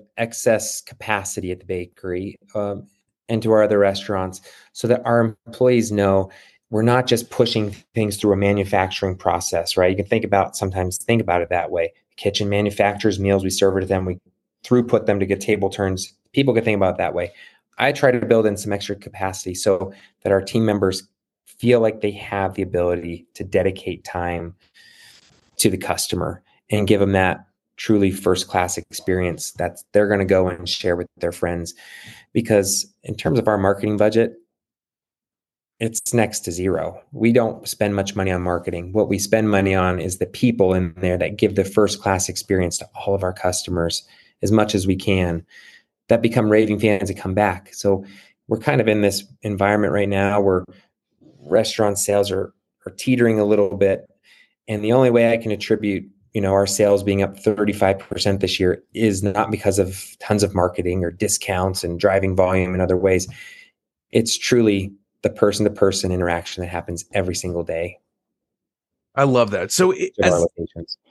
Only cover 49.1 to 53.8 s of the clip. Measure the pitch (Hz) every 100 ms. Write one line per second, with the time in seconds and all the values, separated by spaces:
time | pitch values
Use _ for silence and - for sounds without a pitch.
49.1 | 98 - _ 107 98 98 104 98 95 101
50.1 | 98 98 104 98 92 92 - _ _ _
51.1 | _ - _ 73 101 110 - 104 101 -
52.1 | 101 98 92 98 _ _ _ - - -
53.1 | 123 117 110 104 104 98 98